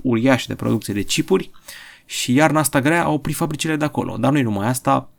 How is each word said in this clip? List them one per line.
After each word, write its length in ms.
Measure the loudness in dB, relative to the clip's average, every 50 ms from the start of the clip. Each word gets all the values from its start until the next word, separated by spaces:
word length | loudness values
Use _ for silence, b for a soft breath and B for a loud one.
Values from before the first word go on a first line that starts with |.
uriaș 440 | 0 0 2 2 4 2 2 2 0
de 100 | -6 -6
producție 380 | -4 -2 -2 -2 -2 -2 -4 -4
de 80 | -4
chipuri 500 | -2 -2 -2 -2 0 2 0 0 0 -4 B B B B B B B B B B B
și 280 | B -8 -6 0 2 4
iarna 260 | 6 6 6 4 2
asta 220 | 0 2 0 2
grea 220 | 2 2 2 2 2
a 60 | 0
oprit 260 | -2 -2 -2 -4 -4
fabricile 400 | -2 -2 -4 -4 -4 -4 -4 -2
de 100 | -2 -2
acolo. 320 | -2 -2 -4 -4 -4 -4
Dar 140 | 0 0 2
nu-i 100 | 2 2
numai 260 | 2 0 0 0 0
asta 420 | -2 -2 0 0 0 0 0 -2 -6 -18